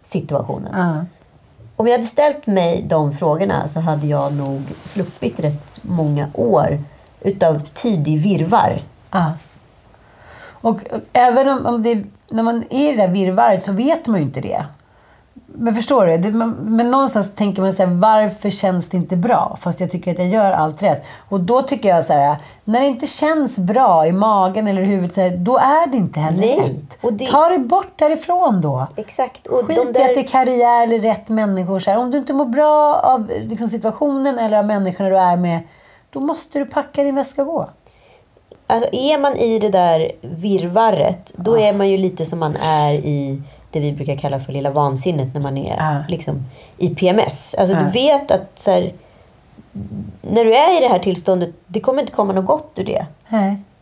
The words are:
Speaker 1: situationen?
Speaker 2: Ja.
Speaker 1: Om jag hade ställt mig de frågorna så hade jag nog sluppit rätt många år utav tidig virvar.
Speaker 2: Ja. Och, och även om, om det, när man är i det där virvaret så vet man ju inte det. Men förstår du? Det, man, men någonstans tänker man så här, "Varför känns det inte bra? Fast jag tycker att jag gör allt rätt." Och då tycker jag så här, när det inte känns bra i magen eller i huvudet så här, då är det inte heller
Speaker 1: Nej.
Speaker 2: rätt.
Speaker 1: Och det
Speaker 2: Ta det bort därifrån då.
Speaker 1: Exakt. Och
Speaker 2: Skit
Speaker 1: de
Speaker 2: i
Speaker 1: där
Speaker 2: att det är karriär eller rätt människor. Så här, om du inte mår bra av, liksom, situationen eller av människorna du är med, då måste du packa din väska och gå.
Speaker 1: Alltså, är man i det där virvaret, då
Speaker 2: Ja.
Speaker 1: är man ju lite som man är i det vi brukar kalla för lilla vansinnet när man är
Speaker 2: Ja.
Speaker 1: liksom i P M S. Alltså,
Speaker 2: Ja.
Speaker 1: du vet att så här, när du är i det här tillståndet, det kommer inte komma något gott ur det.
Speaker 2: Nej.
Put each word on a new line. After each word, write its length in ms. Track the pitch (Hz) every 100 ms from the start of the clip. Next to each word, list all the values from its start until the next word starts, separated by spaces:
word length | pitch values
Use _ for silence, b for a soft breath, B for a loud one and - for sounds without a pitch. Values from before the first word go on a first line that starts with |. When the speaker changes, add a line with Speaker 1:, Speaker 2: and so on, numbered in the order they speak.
Speaker 1:
situationen? 680 | - 180 - 143 - - - 196
Speaker 2:
Ja. 280 | 175 156 175 - _ _ _ _ - -
Speaker 1:
Om 120 | 226
jag 60 |
hade 140 | 240 226
ställt 400 | - 294 285 -
mig 360 | 190 170 165 -
de 280 | 160 147 143
frågorna 500 | 165 156 196 - 151
så 120 | 151
hade 280 | 165 151 147
jag 260 | 147 139
nog 280 | 143 139 139 135 -
sluppit 560 | - 202 - - 240 -
rätt 400 | 156 147 - -
många 460 | - 175 151 147 147
år 460 | - 226 170 - 147 143 B - -
utav 400 | 196 196 170 156 147
tidig 480 | - 240 190 147 156
virvar. 600 | 185 170 165 214 101 92 - _ _
Speaker 2:
Ja. 220 | 196 160 165 - _ _ _ _ B B B B B B B
Och, 140 | 233 214 -
och 80 | 220 -
även 340 | 247 247 240 269
om, 160 | 262 -
om 180 | 240
det, 200 | 226 220 196 - -
när 140 | 220
man 200 | 226 233 -
är 200 | 254 294
i 20 | 240
det 20 |
där 100 | 190
virvaret 500 | 196 185 185 233 190
så 80 | 202
vet 360 | 190 262 330 330
man 120 | 196
ju 60 | 139
inte 160 | 135
det. 240 | 104 - 147 - b b b b b - -
Men 240 | - 233 226
förstår 300 | 226 277 180
du? 120 | 165
Det, 140 | 196
man, 180 | 220 226
men 400 | - 220 226 240
någonstans 440 | 269 269 214 196 -
tänker 260 | 208 190
man 120 | 190
så 120 | 190 185
här, 80 |
"Varför 560 | 175 214 214 208 - 202
känns 400 | 190 196 180 170
det 80 | 185
inte 180 | 156 180
bra? 420 | 220 240 - -
Fast 180 | 180 165
jag 120 | 180
tycker 200 | 175 185
att 60 | 175
jag 80 | 180
gör 240 | 220 196
allt 320 | 170 156 151
rätt." 220 | 196 - B B -
Och 100 | 196
då 220 | 175 247
tycker 280 | 262 247 202
jag 160 | 170 -
så 80 |
här, 220 | 147 143 147 B B
när 160 | - 233
det 60 | 277
inte 200 | 262 285
känns 520 | - 302 320 269 -
bra 480 | 180 214 254 165 160
i 40 |
magen 560 | 180 220 202 185 196 214
eller 140 | 196
i 40 | 196
huvudet 280 | 196 180 196
så 60 |
här, 80 | 185
då 280 | 175 180 262
är 300 | 262 311 339
det 100 | 254
inte 220 | 170 156
heller 180 | 156 175
Speaker 1:
Nej. 200 | 226 277
Speaker 2:
rätt. 380 | - - - -
Speaker 1:
Och 100 | 233
det 120 | 208 262
Speaker 2:
Ta 220 | 269 330
det 100 | 359
bort 320 | 240 370 381 -
därifrån 600 | 302 311 - 359 339 196
då. 260 | 151 127 135 -
Speaker 1:
Exakt. 520 | 220 - 254 - -
Och 180 | 254 214
Speaker 2:
Skit 120 | 320
Speaker 1:
de 60 | 247
Speaker 2:
i 20 |
Speaker 1:
där 180 | 247 269
Speaker 2:
att 60 | 247
det 40 |
är 60 | -
karriär 560 | 262 254 247 240 240
eller 160 | 233 226
rätt 300 | 220 202 -
människor. 500 | 220 208 190 180 190
Så 120 | 190
här, 60 | 208
om 140 | 247
du 60 | 277
inte 160 | 262
mår 120 | 277 262
bra 500 | 262 302 302 294 294
av, 280 | - 262 208 202
liksom, 280 | 220 220 226
situationen 720 | 226 220 214 294 269 277 240
eller 180 | 220 208
av 80 | 208
människorna 440 | 208 190 180 196
du 80 | 190
är 200 | 180 175
med, 220 | 175 165 170 B B B _
då 100 | 277
måste 400 | 285 330 - 285
du 60 | 277
packa 380 | 294 285 -
din 120 | 285 277
väska 260 | 269 -
och 60 | 277
gå. 220 | 226 156 - b b b b b _ _ - -
Speaker 1:
Alltså, 220 | 226 240
är 260 | 247 269 302
man 180 | 277 262
i 240 | 233 220
det 100 | 208
där 420 | 190 175 160 160 -
virvaret, 1080 | 180 165 202 196 175 190 226 185 - 180 - -
då 220 | 180 226
Speaker 2:
Ja. 40 |
Speaker 1:
är 100 | 208
man 160 | 202 196
ju 80 | 190
lite 280 | 185 180 160
som 140 | 175
man 160 | 156 156
är 300 | 160 151 147
i 480 | 147 151 143 139 139 143 B -
det 80 | 160
vi 120 | 147
brukar 240 | 147 139 139
kalla 240 | 143 139
för 140 | 135
lilla 160 | 135 139
vansinnet 640 | 143 143 135 180 160 131
när 80 | 143
man 160 | 143 135
är 180 | 139 -
Speaker 2:
Ja. 260 | 156 143 147
Speaker 1:
liksom 360 | 170 - 143 131 B B -
i 120 | 180 -
P 120 | 185
M 120 | 202
S. 360 | - - - -
Alltså, 160 | 185 185
Speaker 2:
Ja. 60 |
Speaker 1:
du 60 | 151
vet 400 | 208 277 277 277
att 280 | - - -
så 120 | -
här, 220 | 185 180 b b b b b _ - - - - - 107 -
när 240 | - 214 226
du 100 | 233
är 220 | 320 349
i 40 |
det 60 | 254
här 120 | 180
tillståndet, 500 | 196 180 - 185 170 - -
det 120 | 220
kommer 220 | 240 269
inte 120 | 240
komma 200 | - 202
något 120 | 190 190
gott 260 | 302 - -
ur 80 |
det. 220 | 190 - - - -
Speaker 2:
Nej. 340 | 220 196 202 - _